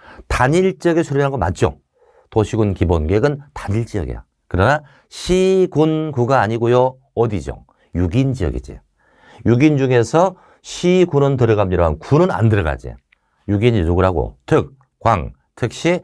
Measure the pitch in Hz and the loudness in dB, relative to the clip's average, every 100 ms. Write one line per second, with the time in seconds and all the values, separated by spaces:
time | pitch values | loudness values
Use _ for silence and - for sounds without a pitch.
0 | - - - - 127 170 190 180 170 165 | -20 -16 -6 -2 0 2 0 0 0 0
1 | 156 139 139 135 87 - 92 - _ _ | 0 -2 -2 -2 -4 -2 -2 -4 _ _
2 | _ _ _ 110 104 110 104 87 85 85 | _ _ _ -2 -2 0 -2 0 0 0
3 | 78 104 143 147 - - - 110 117 104 | 0 0 0 -4 -10 -12 -6 -6 -4 -6
4 | 64 55 - _ _ 87 110 151 147 _ | -8 -10 -16 _ _ 0 2 0 -4 _
5 | _ - - 185 190 190 180 147 160 156 | _ -10 -2 2 2 2 2 0 0 0
6 | 156 120 120 131 101 113 117 123 131 - | -4 -2 0 0 0 0 2 2 2 -4
7 | _ 113 113 95 67 - _ _ _ 85 | _ -4 -2 -4 -8 -12 _ _ _ -4
8 | 87 123 135 120 78 62 - - _ _ | 0 0 0 -2 -4 -6 -10 -20 _ _
9 | _ _ _ - 107 120 151 139 131 120 | _ _ _ -4 2 4 4 2 2 2
10 | 113 160 185 185 _ _ - - 175 185 | 2 2 0 -2 _ _ -18 -2 2 2
11 | 175 143 139 127 117 104 95 87 82 76 | 2 2 2 2 2 2 0 0 0 -2
12 | - 147 185 98 113 104 78 65 62 - | 0 2 2 0 0 2 -2 -4 -10 -18
13 | _ _ _ _ - 101 120 110 82 87 | _ _ _ _ -4 0 0 2 0 0
14 | 92 80 58 - - 156 - - _ _ | 0 0 -6 -8 -2 -2 -2 -10 _ _
15 | 113 98 60 - _ - 117 - 165 175 | -2 -2 -4 -14 _ -8 -8 -4 -2 -2